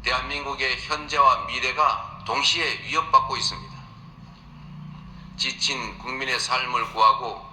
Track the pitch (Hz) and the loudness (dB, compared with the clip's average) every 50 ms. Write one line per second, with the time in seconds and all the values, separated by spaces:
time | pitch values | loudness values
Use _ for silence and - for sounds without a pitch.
0 | - 120 123 131 135 139 143 143 143 139 139 131 135 131 127 123 - - 151 151 | 0 0 0 0 -2 -2 -6 -6 -4 -6 -4 -2 0 0 0 -2 -2 -4 -4 -4
1 | 151 - 151 147 143 135 123 - 131 127 123 123 123 127 127 143 151 139 110 - | -4 -4 2 6 6 6 6 6 0 -4 -4 -2 -2 -2 2 4 4 4 4 0
2 | - - - - - - 117 139 143 - - 170 165 143 117 - - - 139 160 | -4 -10 -12 -12 -4 -2 -2 2 2 2 2 2 0 0 -2 -4 -6 -2 0 0
3 | 160 - - - - - 131 - - - - - - - - - - - - - | 0 6 4 4 4 4 -2 -2 -2 -2 -4 -4 -12 -14 -16 -16 -16 -16 -18 -18
4 | - - - - - - - - - - - - - - - - - - - - | -18 -18 -18 -18 -18 -20 -18 -20 -20 -20 -18 -18 -16 -14 -14 -14 -14 -14 -14 -14
5 | - - - - - - - - - 131 127 - - - 143 127 117 107 104 98 | -16 -16 -16 -16 -16 -16 -6 -4 -4 -4 -2 -2 -2 -2 0 -2 -4 -6 -8 -10
6 | 95 123 131 131 135 131 127 117 - - 127 127 127 123 123 120 113 110 107 110 | -8 -8 -6 -4 -2 -2 0 -2 0 0 0 0 0 0 0 0 0 0 4 8
7 | 110 110 - 127 123 113 101 90 87 90 | 8 8 8 6 2 -6 -6 -8 -12 -16